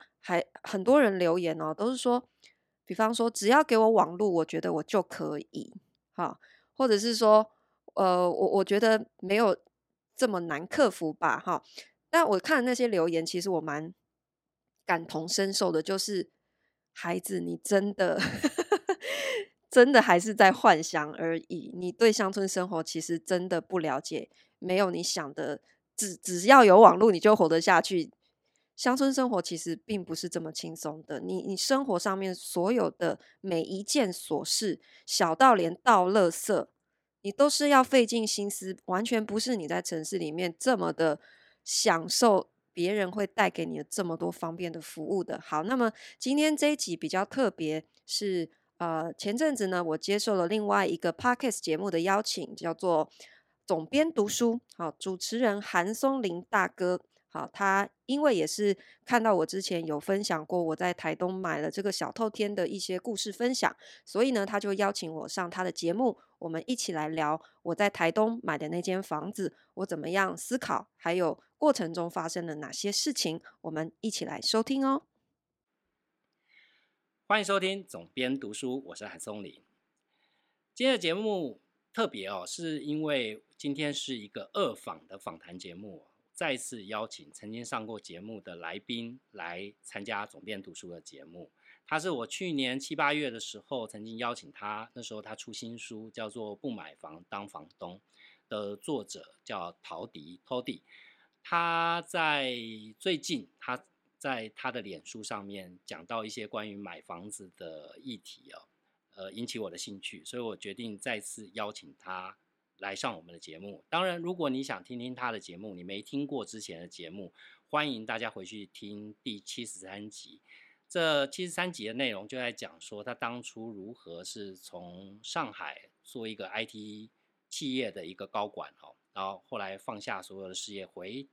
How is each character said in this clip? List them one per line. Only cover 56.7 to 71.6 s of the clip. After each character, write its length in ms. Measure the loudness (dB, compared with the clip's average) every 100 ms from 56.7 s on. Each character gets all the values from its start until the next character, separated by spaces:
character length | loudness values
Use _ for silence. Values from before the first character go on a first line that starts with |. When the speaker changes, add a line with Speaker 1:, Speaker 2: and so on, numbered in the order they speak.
| 0 0 0 -4 _ _
Speaker 1:
好， 180 | -10 -10
他 340 | -2 2 2 2 _ -4
因 140 | 2
为 140 | 4 4
也 100 | 0
是 320 | 0 0 0 -4 -18 0
看 180 | 2
到 100 | 4
我 120 | 4 2
之 160 | -2
前 240 | -4 -4 -2
有 120 | -4
分 240 | 0 0
享 240 | 0 -2 -2
过 160 | -2
我 140 | 0 0
在 180 | -2
台 220 | -2 -4 -2
东 180 | -2
买 260 | -2 -4 -2
了 120 | -2
这 100 | -2
个 80 | -2
小 220 | -2 -4
透 180 | -2 -4
天 240 | -2 -2
的 140 | 0 -2
一 100 | -4
些 220 | -4 -4
故 160 | -4 -6
事 160 | -6
分 240 | -2 -2 2
享， 180 | -2 -2 -16 -20
所 180 | -4 0
以 100 | 2
呢， 140 | 2 0
他 140 | -2
就 140 | -2
邀 180 | 0 0
请 180 | -2 -6
我 160 | -8 -8
上 240 | -6 -6
他 140 | -4
的 80 | -4
节 220 | -2 -2
目， 260 | 2 0 0 _ -12
我 100 | -8
们 120 | -6 -4
一 80 | -4
起 160 | -4
来 160 | -4 -4
聊 340 | -2 0 -2 -6 _
我 120 | -6
在 160 | 0 0
台 220 | 2 2
东 260 | 4 2 0
买 140 | -4 -4
的 100 | -4
那 140 | -4
间 200 | -2 -4
房 300 | -2 -6 -6
子， 240 | -6 -6 -6 _ -8
我 100 | -6
怎 120 | -6
么 120 | -2
样 260 | 0 0 -2
思 220 | -6 -4
考， 320 | -2 -4 -4 _
还 160 | -2
有 280 | 0 0 -2 _
过 140 | 0